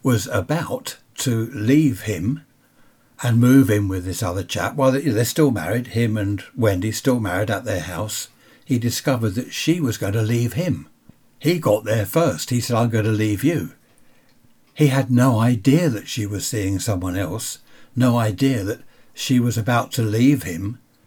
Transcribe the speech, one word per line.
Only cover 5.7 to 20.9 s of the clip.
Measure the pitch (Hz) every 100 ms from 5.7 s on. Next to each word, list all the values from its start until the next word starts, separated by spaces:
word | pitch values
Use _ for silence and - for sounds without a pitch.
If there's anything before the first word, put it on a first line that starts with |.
| 120 123
him | 113 117 110
and | 101 101 - -
Wendy | 110 95 107
still | 110 139 123
married | 104 90 107
at | 98 -
their | 92
house. | 80 85 107 - - _ _ _
He | - 120
discovered | 117 - - 127 110
that | 101 120
she | - 151 175
was | 135 -
going | 101
to | 110
leave | 110 117 120
him. | - 180 - - _ - _ _ _
He | 147 175
got | 113 107 107
there | 113 101
first. | - 170 80 -
He | 120
said, | 117 113
"I'm | 117
going | 110 107
to |
leave | 107 107 101
you." | 139 160 80 - _ _ _ _ _ _ _ _ _
He | - 147
had | 135 123
no | 120 131 110
idea | 120 117 135 156 170
that | 107 -
she | - 104
was | 101 -
seeing | 110 98 98
someone | - 95 90 90
else, | 101 110 - - - - - 120
no | 127 120
idea | 110 92 135 123
that | 95 120 - _ _
she | - - 123
was | 120 113
about | 107 117 -
to | -
leave | 110 110 131 143
him, | 95 85 98 123 _